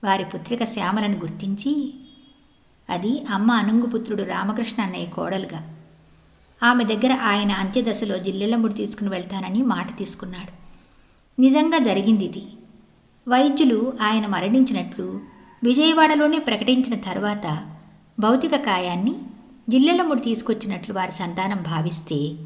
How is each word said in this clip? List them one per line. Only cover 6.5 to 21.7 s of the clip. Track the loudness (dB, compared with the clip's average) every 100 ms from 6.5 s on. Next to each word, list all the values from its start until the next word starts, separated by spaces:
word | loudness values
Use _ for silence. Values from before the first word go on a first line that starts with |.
| _
ఆమె | 2 4
దగ్గర | 2 2 2
ఆయన | 2 2 0 0
అంత్యదశలో | 0 0 0 0 -2 -2 -4
జిల్లెళ్ళముడి | -4 -4 0 2 0
తీసుకుని | 0 -6 -4 -4
వెళ్తానని | -4 -6 -8 -4 0
మాట | 0 0 -4 -8
తీసుకున్నాడు. | -10 -8 -10 -12 -14 -18 -20 -20 _ _ _ _ _ 4
నిజంగా | 6 6 4 4
జరిగింది | 2 2 4 2
ఇది. | 2 -6 -14 -20 -20 -20 _ _ _ _ 0
వైద్యులు | 4 4 4 4 4 0 -2
ఆయన | 0 0 0
మరణించినట్లు | -2 2 4 4 2 -4 -8 -8 -8 -12 -20 -20 -2
విజయవాడలోనే | 2 4 4 6 6 6 4 2
ప్రకటించిన | 0 -2 2 2 2 -2
తర్వాత | -4 -4 -4 -4 -4 -6 -8 -18 -20 -20 _ -2
భౌతిక | 2 4 2 0
కాయాన్ని | 0 -2 -2 -2 -2 -4 -10 -18 -20 -16 0
జిల్లెళ్ళముడి | 4 6 4 2 0
తీసుకొచ్చినట్లు | 0 -2 -2 -2 -2 -8 -6
వారి | -4 -4
సంతానం | -4 -6 -4 -2 -2
భావిస్తే | -4